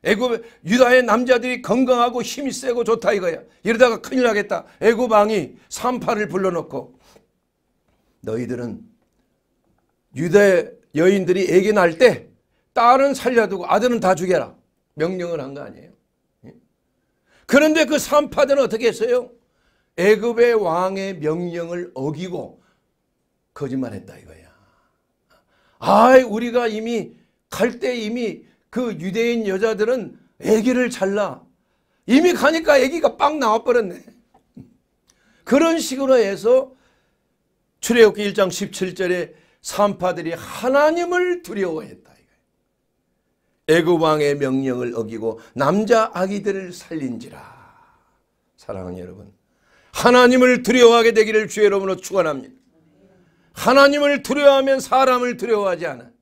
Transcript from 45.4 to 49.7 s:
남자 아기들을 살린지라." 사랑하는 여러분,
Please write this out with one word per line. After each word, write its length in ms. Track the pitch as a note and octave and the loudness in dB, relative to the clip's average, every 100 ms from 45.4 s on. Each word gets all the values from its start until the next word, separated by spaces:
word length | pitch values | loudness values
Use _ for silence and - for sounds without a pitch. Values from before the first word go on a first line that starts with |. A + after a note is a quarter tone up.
| - | -14
남자 560 | - C#3 F#3+ G#3+ A#3 A3 | -4 0 0 2 2 2
아기들을 600 | F3 F#3+ G3+ G3+ G3 F#3 | -4 -6 -4 -6 -8 -10
살린지라." 840 | F3 - D#3+ C3 A#2 - - - - - _ _ _ _ _ _ _ _ _ | -18 -12 -10 -8 -10 -14 -20 -20 -20 -20 _ _ _ _ _ _ _ _ _
사랑하는 420 | - G2+ F2+ F#2 | -16 -14 -12 -14
여러분, 340 | F2+ F#2 G#2 _ _ _ _ | -16 -20 -20 _ _ _ _